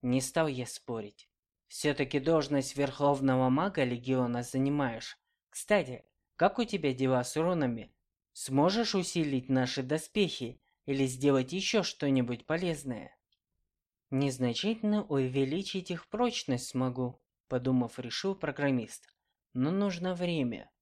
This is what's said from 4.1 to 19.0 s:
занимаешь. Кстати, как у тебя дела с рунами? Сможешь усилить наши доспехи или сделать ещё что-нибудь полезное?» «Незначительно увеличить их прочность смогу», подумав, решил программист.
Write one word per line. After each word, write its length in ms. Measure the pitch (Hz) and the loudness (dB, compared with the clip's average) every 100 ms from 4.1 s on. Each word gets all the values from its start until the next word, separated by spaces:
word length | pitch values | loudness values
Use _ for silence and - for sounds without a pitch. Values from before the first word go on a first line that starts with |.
| 131 123 120 | 0 2 -2
занимаешь. 720 | 120 131 135 147 139 117 - - _ _ _ | -4 -2 0 2 0 -2 -10 -16 _ _ _
Кстати, 560 | - - 208 135 123 - _ _ _ | -16 0 0 0 -8 -14 _ _ _
как 240 | 185 202 | 2 2
у 40 | |
тебя 300 | 226 196 151 | -2 0 0
дела 300 | 127 131 127 | 2 2 2
с 140 | 123 151 | 0 0
рунами? 580 | 165 175 135 113 101 _ _ _ _ | 0 2 0 -2 -10 _ _ _ _
Сможешь 640 | - - 135 160 208 220 196 | -14 -2 4 4 4 0 0
усилить 540 | 175 175 151 135 127 | 0 0 0 0 2
наши 340 | 131 127 135 | 2 2 -2
доспехи 800 | 127 156 - - 185 - 117 120 _ _ - | -2 -2 -2 0 0 0 -8 -10 _ _ -6
или 200 | 135 135 | 0 0
сделать 480 | 127 143 135 127 | 2 4 4 2
ещё 300 | 185 196 220 | -2 0 0
что-нибудь 640 | - - 143 135 120 120 - | 0 -2 2 2 2 -4 -2
полезное?» 720 | 165 180 156 135 113 71 _ _ _ _ _ _ _ _ _ _ | -2 0 -4 -6 -10 -10 _ _ _ _ _ _ _ _ _ _
«Незначительно 960 | 135 139 127 123 117 202 226 208 208 208 | 0 0 0 -2 0 -2 0 0 0 0
увеличить 840 | 143 131 135 135 160 196 196 180 | 0 0 0 0 0 -4 -6 -6
их 180 | 170 - | -8 -8
прочность 600 | 208 247 233 - 123 - | -2 -2 -2 -2 -4 -2
смогу», 520 | 127 127 123 123 - _ _ _ | -2 -2 -2 -4 -6 _ _ _
подумав, 480 | 127 123 127 120 - | -2 2 2 2 -4
решил 340 | 123 - 190 190 | -8 -4 -4 -2
программист. 720 | - - 143 131 107 - | -4 0 0 0 -2 -12